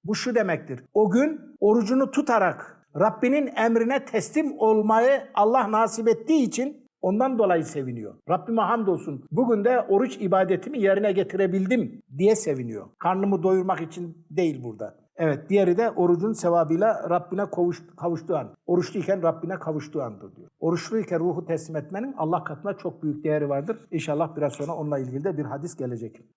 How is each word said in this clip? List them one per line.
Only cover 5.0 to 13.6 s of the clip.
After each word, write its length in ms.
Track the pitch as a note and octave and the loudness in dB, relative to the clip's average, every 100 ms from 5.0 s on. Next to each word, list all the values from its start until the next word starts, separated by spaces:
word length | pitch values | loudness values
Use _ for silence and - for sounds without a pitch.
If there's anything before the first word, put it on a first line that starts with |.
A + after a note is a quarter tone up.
| B3 C4+ - | 6 4 0
Allah 380 | - G#3 B3+ G#3+ | 2 4 4 2
nasip 360 | G#3+ A3+ A3 A3+ | 2 2 2 2
ettiği 340 | A3+ A3+ D#4+ | 2 2 4
için 340 | A3+ A3+ C4+ D4+ _ _ | 4 0 -4 -6 _ _
ondan 380 | F#3 G#3 C4 A#3+ | -2 2 0 2
dolayı 260 | G3+ E3+ | 2 2
seviniyor. 500 | D3+ D3 B2+ A#2+ G#2 - - | 0 -6 -6 -8 -10 -14 -4
"Rabbime 340 | F3+ - A3+ | -4 0 -2
hamdolsun, 640 | F#3+ A#3 G3 F3 - C3+ - | 0 0 0 -2 -4 -10 -4
bugün 340 | E3 B3 G#3+ | 0 2 2
de 160 | G#3+ B3+ | 2 0
oruç 360 | - G3 C4 - | 2 2 0 -2
ibadetimi 600 | G3 F#3+ F#3 F#3 A#3+ C#4+ | 0 2 2 0 -2 0
yerine 320 | G3 G3 G#3 | 2 2 2
getirebildim." 880 | F#3+ F#3+ F#3+ F#3+ F#3+ F#3+ B3 D3+ - _ C3+ | 0 -2 -2 0 0 0 0 0 -8 _ 0
diye 180 | G3 G#3+ | 2 2
seviniyor. 500 | E3+ C3 A#2+ G#2 - _ | 0 -4 -6 -10 -14 _
Karnımı 440 | F3 F#3 G3 F#3+ | -2 0 0 2
doyurmak 380 | F#3 F#3+ | 2 2